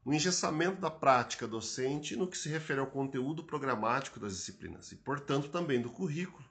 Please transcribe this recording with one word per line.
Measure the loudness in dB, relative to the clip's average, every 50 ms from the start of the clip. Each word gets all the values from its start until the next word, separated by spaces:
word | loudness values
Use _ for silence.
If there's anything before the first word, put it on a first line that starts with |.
| _
um | 4
engessamento | 4 4 4 4 2 2 2 2 2 4 2 2 2 0
da | -2 -4
prática | -2 4 6 8 8 8 6 0 -4 -6 -4
docente | -4 -4 -4 -4 -4 -4 -2 0 0 0 -2 -2 -4 0
no | 0 -2
que | -2 -2
se | -6 -4 -4
refere | -4 -4 -2 -2 0 0
ao | 0 -2
conteúdo | 0 -2 -2 0 0 -2 -2 -2 -2 -4 -6
programático | -6 -4 -2 0 0 2 2 2 2 2 2 0 -4 -10 -8
das | -6 -6 -6
disciplinas | -6 -8 -10 -10 -12 -12 -12 -12 -12 -14 -16
e, | -16
portanto, | -10 -4 -4 -4 -4 0 0 0 0 0 0
também | -2 -2 0 2 2 2
do | 2 -2
currículo. | -4 -4 -4 -2 -2 -2 -4 -6 -8 -16 -20 -20